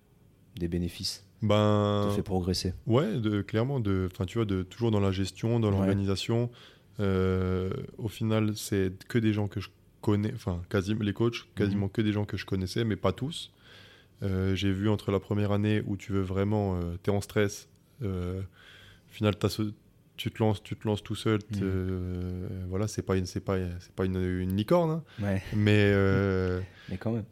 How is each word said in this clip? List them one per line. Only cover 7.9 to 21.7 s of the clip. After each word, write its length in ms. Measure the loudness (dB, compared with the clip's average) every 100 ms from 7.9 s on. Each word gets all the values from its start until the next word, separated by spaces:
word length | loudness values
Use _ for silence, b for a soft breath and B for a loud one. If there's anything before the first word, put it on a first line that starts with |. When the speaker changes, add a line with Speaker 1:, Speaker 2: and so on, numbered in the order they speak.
| -8
Speaker 2:
au 100 | -8
final, 460 | -4 0 2 2 -2
c'est 380 | -2 0 0 -2 -4
que 100 | 0
des 140 | 2
gens 140 | 2 -2
que 100 | -4
je 100 | -10 -14 -20 _
connais, 300 | 0 2 0
enfin, 280 | -4 -4 -6 -2
quasi-, 260 | -2 0 0
les 120 | -2
coachs, 320 | 0 0 -2 -8 -2
quasiment 320 | 0 0 0
Speaker 1:
Mhm. 40 |
Speaker 2:
que 100 | 0
des 120 | 0
gens 120 | 0 -2
que 120 | -6
je 80 | -4
connaissais, 400 | -4 -2 -2 -2
mais 100 | 0
pas 160 | 0
tous. 400 | 0 -4 -8 -14 B B B B B B -8
Euh, 320 | -2 0 0 2
j'ai 160 | 0
vu 160 | 2 2
entre 220 | 0 2
la 80 | 0
première 320 | 0 0 2
année 320 | 2 2 0 0
où 120 | -6
tu 160 | -2
veux 80 | -2
vraiment, 560 | 0 0 0 2 0 0
euh, 180 | -4 -4
t'es 80 | -2
en 80 | -2
stress, 460 | 0 0 0 -2 -14 _ _ -8
euh, 400 | -6 -4 -4 -6
au 720 | -8 -14 -20 -20 -20 -20 -20
final, 220 | -2 0 2
t'as 120 | 0
ce, 240 | -2 -4 -6 _ _ _ -10
tu 160 | -8
te 100 | 0
lances, 220 | 0 0
tu 140 | -4 -6
te 100 | -4
lances 160 | -4
tout 120 | -4 -4
seul, 240 | 0 0 -2
Speaker 1:
Mhm. 80 | -4
Speaker 2:
euh, 840 | -2